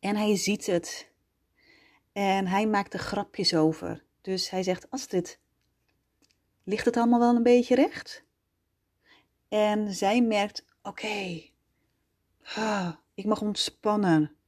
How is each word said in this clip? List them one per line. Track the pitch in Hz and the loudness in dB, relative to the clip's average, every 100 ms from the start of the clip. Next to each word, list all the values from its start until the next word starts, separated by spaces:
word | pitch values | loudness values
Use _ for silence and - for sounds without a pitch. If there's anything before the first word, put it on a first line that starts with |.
En | 190 208 | -4 -2
hij | 214 202 | 0 0
ziet | - 208 - | 0 -4 0
het. | 175 - - - _ _ _ _ _ _ _ _ _ _ | -2 -2 -14 -16 _ _ _ _ _ _ _ _ _ _
En | - 196 190 190 | -4 0 0 0
hij | 190 220 | 0 2
maakt | 208 196 | 0 -2
er | - | -8
grapjes | - 202 202 - 202 | -6 -6 -6 -4 0
over. | 170 156 160 175 - _ _ | 4 2 2 -8 -12 _ _
Dus | - 190 - | -8 -6 -4
hij | 185 | -4
zegt: | 185 185 - | -2 -4 -4
"Astrid, | - - 185 175 - _ _ _ _ _ _ _ _ _ _ _ _ | -12 -4 -4 -4 -12 _ _ _ _ _ _ _ _ _ _ _ _
ligt | - 208 | -8 -2
het | - 233 | 0 2
allemaal | 233 240 | 2 4
wel | 240 240 | 4 4
een | |
beetje | 233 247 240 | 6 4 4
recht?" | 254 311 - - - _ _ _ _ _ _ _ _ _ _ _ _ _ | 2 2 0 -16 -20 _ _ _ _ _ _ _ _ _ _ _ _ _
En | 208 214 208 208 | 0 2 0 -2
zij | 190 196 233 | -2 0 2
merkt: | 233 208 202 - _ _ | 2 0 -2 -6 _ _
"Oké, | - 196 214 208 190 170 - _ _ _ _ _ _ _ _ _ - | -16 -10 -8 -8 -8 -10 -14 _ _ _ _ _ _ _ _ _ -14
ah, | - 220 208 180 160 _ | -6 -4 -2 -4 -8 _
ik | - | -10
mag | 196 208 | -4 -2
ontspannen. | 208 202 - _ 214 214 190 160 151 _ | -2 -4 -6 _ -2 2 4 4 4 _